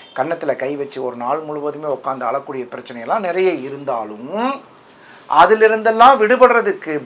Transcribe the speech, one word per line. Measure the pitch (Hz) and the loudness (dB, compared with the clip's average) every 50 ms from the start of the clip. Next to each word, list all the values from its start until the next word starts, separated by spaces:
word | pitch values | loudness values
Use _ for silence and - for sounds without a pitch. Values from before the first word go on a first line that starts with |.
| - - - | -20 -14 -6
கன்னத்துல | - 131 156 170 165 - 147 127 | -4 -4 -4 -4 -6 -4 -4 -4
கை | - 135 135 147 | -4 -4 -6 -4
வச்சு | 143 143 139 - 131 131 | -6 -8 -8 -8 -8 -6
ஒரு | 123 117 | -6 -6
நாள் | 120 120 123 143 156 | -6 -4 -4 -4 -4
முழுவதுமே | 156 151 151 147 143 147 139 147 156 | -4 -8 -8 -8 -6 -6 -8 -6 -6
உட்கார்ந்து | 151 139 131 - 147 139 131 127 | -6 -6 -6 -4 -6 -6 -4 -4
அழக்கூடிய | 113 123 139 135 - 143 131 | -4 -4 -4 -6 -8 -8 -10
பிரச்சனையெல்லாம் | 120 - - 123 123 - 127 120 113 123 180 220 | -10 -10 -12 -14 -14 -14 -14 -12 -6 -4 -4 -2
நிறைய | 196 180 170 185 190 185 | -2 -2 -2 0 0 0
இருந்தாலும், | 170 147 127 139 139 139 143 131 131 117 110 107 107 107 120 139 175 208 233 262 277 262 - - - - - _ - - - - - - - - | 0 -2 -6 -8 -10 -10 -6 -6 -4 -4 -6 -8 -10 -12 -12 -10 -6 -4 -4 -4 -4 -6 -10 -20 -20 -20 -20 _ -20 -20 -20 -20 -20 -16 -6 0
அதிலிருந்தெல்லாம் | - 151 170 185 214 220 220 220 220 220 220 226 220 220 233 262 277 254 | 6 6 6 6 6 4 4 4 2 2 0 0 4 6 8 6 8 6
விடுபடுறதுக்கு | 220 214 247 247 254 247 240 233 214 202 185 - - 160 151 147 123 | 4 4 4 6 6 6 6 4 2 0 -4 -4 -6 -6 -6 -6 -4